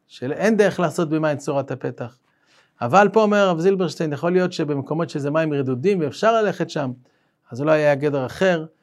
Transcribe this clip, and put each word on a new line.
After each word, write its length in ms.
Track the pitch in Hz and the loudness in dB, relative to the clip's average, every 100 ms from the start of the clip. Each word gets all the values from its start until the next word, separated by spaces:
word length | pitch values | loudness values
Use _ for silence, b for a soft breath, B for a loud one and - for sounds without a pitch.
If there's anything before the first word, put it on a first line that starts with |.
| _ | _
שאין 500 | - 127 147 190 220 | -12 -8 -2 2 4
דרך 220 | 202 - | 2 2
לעשות 300 | 170 143 165 | -2 -2 -2
במים 280 | 156 156 143 | 0 0 -2
צורת 340 | - 139 139 | -4 -4 -4
הפתח. 460 | 131 135 123 120 - _ b b b b b | -6 -8 -8 -12 -16 _ b b b b b
אבל 280 | 120 170 202 | 2 4 6
פה 120 | 208 | 4
אומר 160 | 214 208 | 4 4
הרב 220 | 196 165 | 2 2
זילברשטיין, 540 | 175 196 175 - 160 | 2 2 0 -2 -4
יכול 180 | 139 165 | -2 0
להיות 220 | 180 180 | 2 0
שבמקומות 560 | 180 151 143 131 151 170 | -2 -4 -2 -4 -4 -4
שזה 220 | 156 143 | -4 -2
מים 220 | 156 160 | 0 0
רדודים 460 | 143 131 123 160 196 | -2 -2 -2 0 0
ואפשר 420 | 147 - 214 226 | -2 0 2 2
ללכת 280 | 208 - 165 | 2 -2 -4
שם, 220 | 160 135 123 _ _ _ _ _ | -4 -6 -8 _ _ _ _ _
אז 100 | 120 | -4
אולי 180 | 147 156 | 2 2
היה 160 | 147 139 | 4 2
גדר 300 | 147 139 127 | 0 -2 -4
אחר, 400 | - 190 175 160 _ | -2 0 0 -4 _